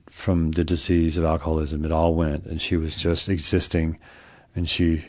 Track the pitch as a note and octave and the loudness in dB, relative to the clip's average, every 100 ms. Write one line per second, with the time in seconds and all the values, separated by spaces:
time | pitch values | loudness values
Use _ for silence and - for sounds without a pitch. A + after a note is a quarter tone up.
0 | - - - F2 D#2+ D#2+ E2 E2+ - F2 | -18 -6 0 2 2 0 0 0 2 2
1 | E2 E2 E2 D#2 E2 D#2+ D2+ D2+ D#2 D#2+ | 2 2 0 0 0 -2 -2 -4 -2 2
2 | E2+ E2 D#2+ D2+ - E2 - F2 D#2+ - | 4 2 0 -2 -6 -8 -2 -2 -2 -2
3 | E2+ E2 - F#2 - F#2 - E2+ D#2+ D#2 | -2 0 0 -2 0 0 0 0 0 -4
4 | - - - - _ - E2+ - E2+ D#2 | -12 -20 -20 -20 _ -4 -2 0 2 0